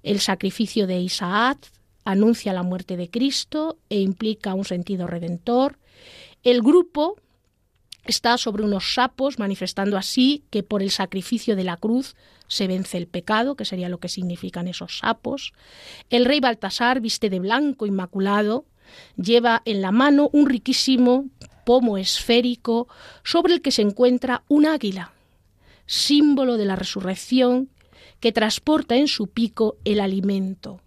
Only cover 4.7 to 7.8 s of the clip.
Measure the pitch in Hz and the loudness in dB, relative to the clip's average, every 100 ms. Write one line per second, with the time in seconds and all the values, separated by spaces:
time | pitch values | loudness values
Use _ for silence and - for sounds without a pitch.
4.7 | 180 175 185 175 170 170 175 - 240 277 | -6 -4 -6 -4 -6 -6 -6 0 2 0
5.7 | - _ _ - - - _ 247 247 233 | -4 _ _ -20 -20 -20 _ 2 4 6
6.7 | 349 349 294 320 427 _ _ _ _ _ | 6 4 -2 -2 -4 _ _ _ _ _
7.7 | _ | _